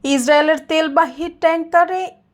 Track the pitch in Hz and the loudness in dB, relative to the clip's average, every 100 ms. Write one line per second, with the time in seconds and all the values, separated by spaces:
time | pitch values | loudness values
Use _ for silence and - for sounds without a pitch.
0 | 269 277 247 294 302 311 - 320 320 285 | 0 -2 2 2 4 0 -2 -2 0 0
1 | 302 269 339 339 330 330 330 339 349 370 | -2 -4 -10 -2 -2 -2 0 0 0 -2
2 | 370 _ _ | -8 _ _